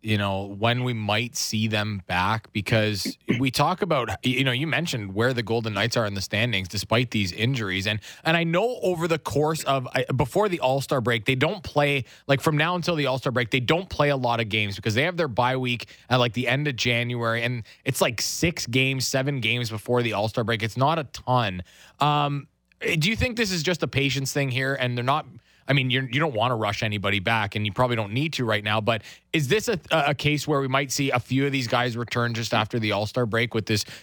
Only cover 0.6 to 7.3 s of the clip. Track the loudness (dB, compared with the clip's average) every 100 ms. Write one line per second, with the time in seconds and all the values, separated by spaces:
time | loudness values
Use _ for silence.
0.6 | 0 2 0 -2 0 0 0 -4 -2 0
1.6 | 2 0 -2 -4 -2 0 2 0 -4 -6
2.6 | 0 2 2 0 -4 -6 -2 0 0 2
3.6 | 2 0 0 0 -2 -2 0 2 2 0
4.6 | 0 -2 -2 -4 -4 0 2 2 0 0
5.6 | 0 0 0 0 -2 -2 -2 0 0 0
6.6 | -2 -6 0 0 2 0 -2